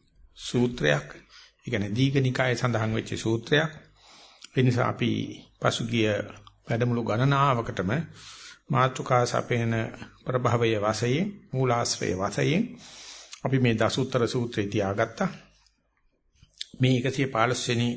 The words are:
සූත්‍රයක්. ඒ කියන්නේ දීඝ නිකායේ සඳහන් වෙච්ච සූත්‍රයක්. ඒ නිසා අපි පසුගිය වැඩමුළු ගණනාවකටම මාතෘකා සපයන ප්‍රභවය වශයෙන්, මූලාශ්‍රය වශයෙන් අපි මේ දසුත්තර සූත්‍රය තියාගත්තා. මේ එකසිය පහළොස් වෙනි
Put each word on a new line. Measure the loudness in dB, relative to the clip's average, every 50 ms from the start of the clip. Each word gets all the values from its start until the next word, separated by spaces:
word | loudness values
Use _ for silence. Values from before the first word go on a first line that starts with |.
| _ _ _ -20 -20 -20 _ -12
සූත්‍රයක්. | -6 -2 2 2 2 2 2 2 2 4 2 2 0 -6 -14 -20 -20 _ -20 -20 -20 -20 _
ඒ | _ -8 -4
කියන්නේ | -2 -2 -2 -2 0
දීඝ | 2 2 2 4 2
නිකායේ | 2 2 2 0 0 0 0
සඳහන් | 0 0 0 0 0 0 0
වෙච්ච | -2 -2 -4 -4 -6
සූත්‍රයක්. | -4 -2 0 -2 -2 0 2 2 2 2 0 -4 -10 -20 -20 _ _ -20 -20 -20 -20 -20 -20 -20 -20 -20 -4
ඒ | 0 2
නිසා | 4 4 4 4 2 0
අපි | 0 0 0 0 0 -2 -4 -6 -8 -14 -18 -20 _
පසුගිය | -2 0 0 0 0 -2 -2 0 2 2 2 0 -2 -4 -8 -12 -18 -20 -20 -20 _
වැඩමුළු | _ -4 -2 0 0 0 0 0 0
ගණනාවකටම | 0 0 2 2 4 4 4 4 4 2 2 -2 -2 -4 -2 -2 0 0 -2 -2 -6 -10 -18 -20 -20 -20 -18 -20 -20 -20 -14 _
මාතෘකා | 0 2 2 2 2 0 -2 -2 2 2 2 4
සපයන | 2 0 -2 -2 0 -2 0 0 0 0 0 -2 -4 -6 -12 -16 -18 -20 -12
ප්‍රභවය | -6 -4 -2 0 0 2 2 2 2 2 2 2
වශයෙන්, | 0 0 0 0 0 0 0 0 -2 -4 -6 -10 -12 -6
මූලාශ්‍රය | -2 0 0 2 2 0 0 -2 -2 -2 -2 -2 -2
වශයෙන් | -2 -2 -2 0 0 0 2 2 0 0 -2 -6 -14 -18 -20 -20 -18 -18 -18 -18 -18 -18 -18 -10 -6
අපි | -2 0 2 2
මේ | 4 4 4
දසුත්තර | 4 2 2 2 0 -2 0 0 0 0
සූත්‍රය | 0 0 -2 -4 -2 -2 -4 -2
තියාගත්තා. | -2 0 0 0 0 0 0 -2 -2 -2 -2 -4 -4 -4 -8 -18 -20 _ _ _ _ _ _ _ _ _ _ _ _ _ _ _ _ _ _ -20 -16 _ -14 -14 -12 -2
මේ | 2 2 4 4
එකසිය | 2 0 0 -2 -2 -2
පහළොස් | 0 0 2 2 2 2 0 0
වෙනි | 0 0 0 0 0 -2